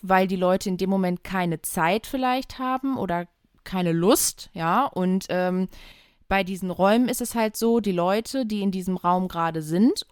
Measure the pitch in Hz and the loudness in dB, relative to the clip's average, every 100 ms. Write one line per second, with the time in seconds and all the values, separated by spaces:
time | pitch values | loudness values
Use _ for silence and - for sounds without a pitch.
0 | 185 190 190 185 185 190 196 180 190 190 | 2 2 4 2 2 2 0 -2 0 0
1 | 180 175 - 185 175 156 - - 165 208 | 0 -2 -4 -4 -2 -2 -4 0 2 0
2 | - 262 254 254 254 - 254 262 277 262 | -2 -2 -2 -2 -4 -8 -4 -4 -4 -4
3 | 185 175 175 _ _ _ - 185 175 165 | -2 -4 -6 _ _ _ -8 -2 0 2
4 | 180 302 - - - 180 165 202 269 - | 4 4 2 -4 -12 -4 0 0 0 -2
5 | 185 190 - 180 180 185 185 - - - | 0 0 -2 -2 0 0 -4 -8 -20 -20
6 | _ _ - 196 185 190 185 175 196 226 | _ _ -2 -2 -2 -4 -6 2 4 4
7 | 247 247 240 233 220 - 226 233 202 175 | 2 0 -4 -2 -2 0 2 2 2 0
8 | 175 208 220 269 233 214 196 185 185 185 | 2 0 -2 -4 -2 -2 -2 -2 -4 -2
9 | 175 185 185 170 165 160 151 170 240 415 | 0 0 0 -4 -4 -4 -2 4 4 2
10 | - | -4